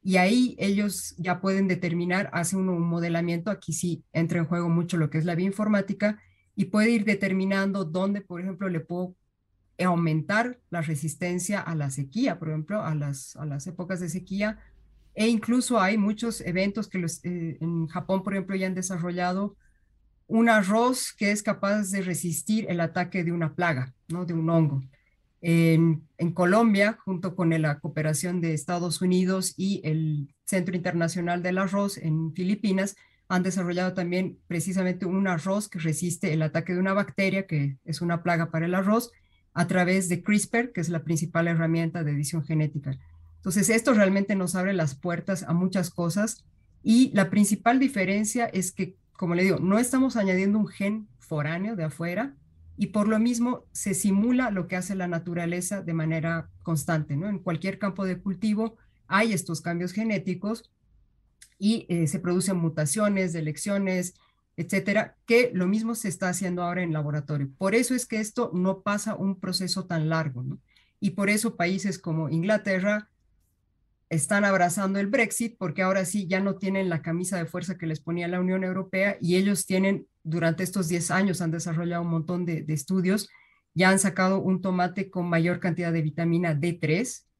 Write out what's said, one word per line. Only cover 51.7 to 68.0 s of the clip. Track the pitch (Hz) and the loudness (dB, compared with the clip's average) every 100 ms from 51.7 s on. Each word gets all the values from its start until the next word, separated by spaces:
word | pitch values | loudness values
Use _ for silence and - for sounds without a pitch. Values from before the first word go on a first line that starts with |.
| 220 | -4
de | 156 | -4
afuera | 139 170 180 277 - _ _ - - | -4 -4 -2 -4 -8 _ _ -20 -6
y | 202 | -2
por | 214 208 | 2 2
lo | 220 | 4
mismo | 233 233 240 247 - | 2 2 0 -2 -8
se | - 202 190 | -8 -4 0
simula | 208 196 226 247 247 | 2 4 4 2 2
lo | 196 170 | -2 -4
que | 185 | -4
hace | 180 | -4
la | 190 175 | -4 -2
naturaleza | 170 175 170 170 180 180 202 | -4 -4 -4 -2 -4 -4 -6
de | 170 | -4
manera | 165 160 160 165 165 156 - | -2 0 -2 -2 -4 -6 -12
constante, | - 160 - 160 151 143 | -4 -4 0 -2 -2 -4
¿no? | 202 | -2
En | 202 | -4
cualquier | 185 160 190 190 | -4 -4 -4 -4
campo | 202 190 185 | -4 -2 -4
de | 180 | -4
cultivo | 196 185 220 208 220 - _ _ _ | -4 -2 -2 0 -2 -6 _ _ _
hay | 190 226 | 2 2
estos | 190 - 160 | 0 -2 -6
cambios | 170 170 175 | -4 -4 -4
genéticos | 196 220 202 196 180 202 226 - _ _ _ _ _ _ _ - _ | -2 -2 -2 -2 -4 -4 -6 -10 _ _ _ _ _ _ _ -20 _
y, | 202 226 - | 0 0 0
eh, | 170 160 | 0 2
se | - | 0
producen | 180 180 185 185 | 0 0 2 0
mutaciones, | 165 156 151 214 208 196 185 | 0 0 -2 2 2 2 0
delecciones, | 165 156 151 208 202 196 185 180 - _ _ _ - | -2 -4 -4 -4 -2 0 0 -2 -10 _ _ _ -10
etcétera, | 170 196 208 202 - _ - | -2 -2 0 0 -2 _ 2
que | 233 247 | 4 4
lo | 185 185 | 2 0
mismo | 214 226 | 0 -2
se | 226 208 | -4 -6
está | - 185 | -2 -2
haciendo | 180 185 175 | -2 -4 -2
ahora | 175 180 | -2 -2
en | 175 | -2
laboratorio. | 156 147 147 143 147 139 - | -2 -2 -4 -4 -4 -4 -2
Por | 190 226 | 2 2
eso | 247 | 2
es | 254 | -2